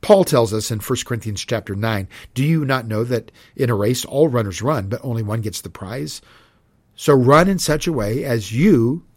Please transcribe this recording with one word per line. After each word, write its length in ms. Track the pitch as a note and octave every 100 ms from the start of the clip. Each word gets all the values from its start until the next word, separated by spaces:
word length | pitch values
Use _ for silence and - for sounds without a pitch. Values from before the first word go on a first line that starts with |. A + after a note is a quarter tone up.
Paul 220 | - G3+
tells 280 | F3+ C#3 A#2
us 180 | A2 G#2+
in 100 | A2
First 260 | - B2+ -
Corinthians 360 | A#2+ A2 G2+
chapter 320 | - A2+ -
nine, 320 | G2 A2+ G#2+ F#2 - -
"Do 100 | -
you 220 | C#3+ D#3+ C#3+
not 200 | C3 A2+
know 180 | G#2+
that 280 | A#2+ A#2+ - _ _ -
in 140 | B2+
a 40 |
race 300 | A2 G#2 B2+
all 240 | - C3+ D#3+
runners 320 | B2 G#2 F2+
run, 280 | A2+ C#3 G2
but 120 | A2+
only 200 | C3 A2+
one 180 | G#2 A2+
gets 220 | G#2+ -
the 80 | -
prize? 500 | - F#2+ A#2+ D3+ - _ _ _ _ _ _ _ _
So 180 | -
run 340 | C#3 B2 D3 F#3
in 120 | F#3+
such 260 | - D#3 -
a 60 |
way 320 | D#3 G#2 A#2
as 280 | D3+ A2+ G2
you 520 | A2 F#3 D3+ A2+ D#3+ -